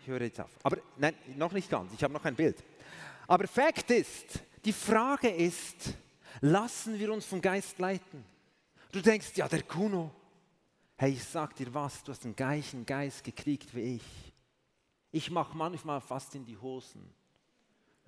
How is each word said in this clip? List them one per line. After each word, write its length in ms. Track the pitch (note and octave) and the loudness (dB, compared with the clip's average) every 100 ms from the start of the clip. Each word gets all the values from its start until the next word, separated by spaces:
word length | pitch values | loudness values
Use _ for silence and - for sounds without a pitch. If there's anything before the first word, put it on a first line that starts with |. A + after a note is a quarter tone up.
ich 60 | - | -6
höre 160 | B2+ | -4
jetzt 180 | A#2+ - | -4 -4
auf. 100 | - - | -12 -2
Aber 160 | C#3 - - - | 0 0 -6 0
nein, 200 | D3 D#3 - C3+ | 0 0 -10 -4
noch 160 | E3 | -2
nicht 160 | G3 F3+ | -2 0
ganz, 240 | C3 F#2 | -2 -2
ich 100 | A2 | -2
habe 80 | C#3+ | -2
noch 120 | D3 | 0
ein 120 | D#3+ B2 | -2 4
Bild. 260 | D#3+ - - - - - - - - | 4 2 -10 -20 -20 -16 -16 -8 4
Aber 220 | F3+ F#3+ | 4 4
Fakt 420 | - D4 - - | 4 4 4 4
ist, 500 | A#3+ D3 - - - - - | 4 4 -6 -10 -12 -12 -6
die 80 | A3 | -2
Frage 580 | G3 - A3 B3 C#4+ A#3+ | 0 4 4 4 2 2
ist, 640 | E3+ E3+ F3 - - - - - _ - - | 4 2 2 -8 -8 -8 -8 -14 _ -18 2
lassen 540 | C#3+ F#3+ A#3 - A3 G#3+ | 6 6 4 -4 -4 -2
wir 160 | G#3+ | -2
uns 140 | G#3+ - | -2 -4
vom 140 | F#3 | 0
Geist 380 | F#3 G3 - - | 2 2 -2 -2
leiten? 440 | F#3 F#3+ - D3 A2 _ _ _ _ _ - | -2 -2 -6 -18 -18 _ _ _ _ _ -8
Du 80 | G3 | 4
denkst, 320 | G3+ G#3+ - | 6 6 0
„Ja, 140 | - D3 | -2 0
der 140 | D#3 | 0
Kuno, 500 | - D#3+ G#3 F#3+ D#3+ - _ _ _ _ _ _ _ - | -2 -2 0 0 -2 -8 _ _ _ _ _ _ _ 0
hey, 160 | C3+ | 2
ich 120 | B2+ | 2
sag 320 | - E3 D3+ - | -4 -4 -6 -6
dir 160 | B2 | -6
was, 300 | C#3 C#3+ - | -4 -6 -8
du 80 | - | -14
hast 100 | B2 | -12
den 140 | B2 G#2 | -10 -4
gleichen 500 | C3+ D3 C#3+ C3 A2+ | 0 0 -4 -8 -6
Geist 380 | C#3 C#3+ - | -4 -4 -8
gekriegt 500 | - - - C#3 - | -12 -6 -4 -4 -4
wie 220 | A#2+ A#2 A#2+ | -6 -4 -4
ich. 360 | - - - _ _ _ _ _ _ _ _ | -8 -18 -20 _ _ _ _ _ _ _ _
Ich 160 | D#3+ - | -4 -2
mach 260 | F3 D#3+ | -2 -2
manchmal 460 | D#3+ D#3+ E3 D#3 C#3+ | -2 -4 -4 -6 -6
fast 360 | - C3 - C#3 | -4 -8 -8 -14
in 80 | |
die 120 | A#2 G#2 | -14 -12
Hosen.“ 560 | B2+ C3 - G#2 F#2 _ _ _ _ _ _ _ _ _ | -10 -10 -12 -20 -20 _ _ _ _ _ _ _ _ _